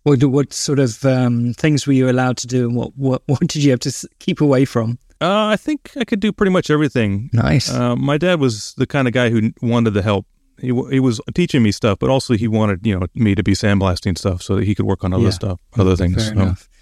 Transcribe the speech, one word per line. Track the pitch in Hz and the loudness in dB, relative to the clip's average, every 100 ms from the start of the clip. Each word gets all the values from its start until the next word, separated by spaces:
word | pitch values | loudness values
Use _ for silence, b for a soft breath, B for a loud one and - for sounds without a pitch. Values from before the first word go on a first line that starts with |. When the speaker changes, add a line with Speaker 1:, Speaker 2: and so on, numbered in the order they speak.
Speaker 1:
What, | 147 139 139 | 0 2 2
what | 135 139 | 2 -2
sort | - - 139 | -4 -2 0
of, | 131 107 135 | 0 0 0
um, | 127 123 120 120 | 2 2 0 -2
things | 117 156 147 143 | -2 0 0 2
were | |
you | 135 127 | 2 2
allowed | 123 127 123 | 2 0 -2
to | 123 | -4
do, | 127 120 | -2 -2
and | 120 | -2
what, | 117 - | -6 -4
what, | 135 127 | -2 -2
<laughs> | - | -2
what | 139 | -2
did | 175 156 | -2 0
you | 143 | 2
have | 123 | 2
to | 143 | -2
s-, | - - _ | -8 -12 _
keep | - 170 | -4 0
away | 151 131 139 | 2 2 2
from? | 123 110 120 _ - | 0 -4 -6 _ -6
Speaker 2:
Uh, | 160 202 214 | -2 0 0
I | 214 | -2
think | - 302 - - | -4 -8 -8 -8
I | 233 | -4
could | 220 | -2
do | 214 | -2
pretty | 202 202 | 0 0
much | 185 - | 2 2
everything. | 151 151 131 107 98 123 | 0 0 0 0 -2 -2
Speaker 1:
Nice. | 117 123 151 - | 0 2 2 0
Speaker 2:
Uh, | 127 123 120 | -2 -2 0
my | 135 147 | 0 0
dad | 175 175 | 0 2
was | 135 107 - - | 0 -2 -8 -6
the | 131 | -4
kind | 147 127 | 0 0
of | 123 | 0
guy | 120 | 2
who | 117 | 2
n-, | 107 - | 0 -2
wanted | 120 120 113 | -2 0 2
the | 104 | 0
help. | 104 98 - _ _ _ | 0 0 -4 _ _ _
He | 123 | -4
w-, | 120 - | -4 0
he | 135 | 0
was | 131 113 - | 2 0 -4
teaching | 113 175 147 | -2 0 2
me | 110 | 2
stuff, | - 117 98 | 2 0 0
but | 127 | 0
also | 135 - 113 | 0 0 0
he | 113 | 0
wanted, | 110 107 95 110 | 0 0 0 -2
you | 95 | -2
know, | 90 - | -2 0
me | 110 | 0
to | 98 | 2
be | 101 | 0
sandblasting | 95 107 101 95 87 - 90 | 0 2 2 2 0 -2 -4
stuff | 101 90 | -2 -4
so | - 98 | -2 -2
that | 95 | 0
he | 101 | 0
could | 101 | -2
work | 95 | -2
on | 92 | -2
other | 92 | 0
Speaker 1:
Yeah. | 95 | 0
Speaker 2:
stuff, | 92 98 90 _ - | 0 -6 -8 _ 0
other | 95 90 | 2 2
things, | 90 92 | 2 0
Speaker 1:
Fair | 110 107 | 0 0
Speaker 2:
so. | |
Speaker 1:
enough. | 95 90 _ _ | 0 -2 _ _